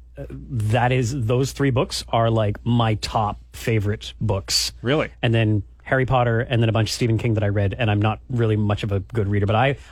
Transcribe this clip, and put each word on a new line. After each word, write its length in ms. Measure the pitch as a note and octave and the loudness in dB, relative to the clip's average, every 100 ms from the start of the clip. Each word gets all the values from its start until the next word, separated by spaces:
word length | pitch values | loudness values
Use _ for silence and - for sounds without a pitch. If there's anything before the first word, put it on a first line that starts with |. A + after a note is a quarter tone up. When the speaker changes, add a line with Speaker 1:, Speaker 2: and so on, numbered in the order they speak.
| - - | -18 -18
Speaker 1:
uh, 80 | C#3 | -14
that 640 | C3+ C#3 C3 G#2+ A#2+ B2 | -14 -8 -4 0 2 2
is, 200 | B2+ A#2 C#3+ A2 | 2 0 -2 0
those 260 | B2+ C3+ | 0 0
three 180 | - C#3+ | 0 0
books 340 | B2 D#3+ - - | 0 -2 -4 -2
are, 220 | A#2+ A2+ | 0 2
like, 260 | A2+ G#2 G#2 | 2 0 -2
my 300 | A#2 A#2+ A2+ | 0 2 2
top 460 | G#2+ - A#2+ G#2+ G#2+ - | 0 -2 -2 -2 -4 -14
favorite 600 | - - A2+ G2+ A2 - - | -8 -2 0 0 -4 -8 -6
books. 520 | A2 G2 - - - - | -2 -2 -2 -2 -2 -4
Speaker 2:
Really? 280 | A2+ D3+ G#2 - | 0 0 0 -2
Speaker 1:
And 120 | A#2+ | 0
then 280 | A2+ G#2+ G#2 - - | 2 2 2 -2 -14
Harry 240 | - C3+ B2 | -2 0 2
Potter, 340 | C3 A#2+ A2+ | 2 2 0
and 220 | - A#2+ | 0 2
then 60 | A2+ | 2
a 40 | |
bunch 160 | A2 G#2+ | 2 0
of 60 | |
Stephen 240 | - B2 A2 | 0 0 0
King 160 | A#2+ | 0
that 100 | A2 | 0
I 40 | G#2 | 0
read, 260 | G#2 G2 F#2+ | 0 0 0
and 120 | A2+ | 0
I'm 100 | G#2 | 2
not 200 | G#2+ G#2+ - | 2 0 -4
really 260 | B2 A2+ G#2+ | -2 2 2
much 260 | G#2 A2+ | 0 -2
of 100 | A2+ | -2
a 80 | G2 | -4
good 280 | F#2+ A2+ G2 | -2 -2 0
reader, 180 | G#2 G2 | 0 2
but 100 | G#2+ | 2
I, 200 | C3+ C3+ - | 2 0 -8